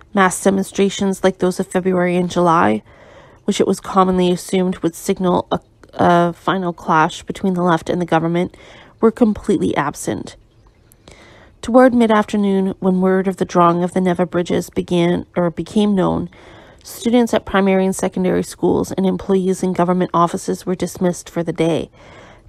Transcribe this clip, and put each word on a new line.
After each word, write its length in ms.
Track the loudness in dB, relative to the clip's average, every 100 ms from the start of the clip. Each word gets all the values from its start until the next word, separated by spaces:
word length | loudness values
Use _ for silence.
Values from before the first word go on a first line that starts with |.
| -4
Mass 300 | 2 2 2
demonstrations 800 | 0 0 0 0 0 0 -2 0
like 160 | 0 0
those 200 | -2 -2
of 60 | -4
February 500 | -2 0 0 0 0
and 140 | 0
July, 540 | 0 2 4 2 0 -6 -20 -20 -20 -20 _ -4
which 140 | 0
it 60 | 0
was 140 | -2
commonly 520 | -2 0 2 2 0
assumed 460 | 0 -2 -2 -2 -2
would 160 | -6
signal 540 | -4 -4 -2 0 0 -2
a, 80 | -6 -8 _ -12 0
a 380 | 2 4 2
final 380 | -2 -4 -2 -4
clash 520 | -6 0 2 0 -2
between 320 | -12 -6 -4 0
the 80 |
left 260 | 0 0 -2
and 100 | -4
the 60 | -2
government, 500 | -2 0 -2 -4 -8 -20 -20 -20 _
were 80 | 0
completely 680 | 2 0 0 -2 -2 -2 -2
absent. 600 | -4 -6 -8 -8 -10 -18 _ _ _ _ _ _ -20 -20 -20 -20 -20 _
Toward 320 | 2 6 6 6
mid-afternoon, 800 | 4 2 2 0 0 0 -2 -2
when 220 | 0 2
word 260 | 2 2 0
of 100 | -4
the 60 |
drawing 400 | -2 2 4 2
of 100 | -2
the 80 | 0
Neva 260 | 0 0 -2
bridges 420 | -2 -2 -4 -4
began, 560 | -8 -2 0 2 0 -4 -4
or 140 | -4
became 460 | -4 -4 0 0 2
known, 340 | 0 -2 -6 -12 -20 -20 -20 -20
students 500 | -20 -8 0 2 2
at 100 | 0
primary 420 | -2 0 2 2 0
and 100 | -2
secondary 480 | -4 -2 -2 -2
schools 480 | -4 -4 -2 0 -2
and 160 | -2 -2
employees 560 | -2 0 0 0 -2
in 100 | -2
government 380 | 0 0 0 0
offices 500 | 2 0 0 -6 -6
were 120 | -6 -6
dismissed 520 | -6 -2 -4 -4 -8
for 140 | -6
the 100 | -4
day. 380 | -2 0 0 -4 -14 -20 -20 -20 -20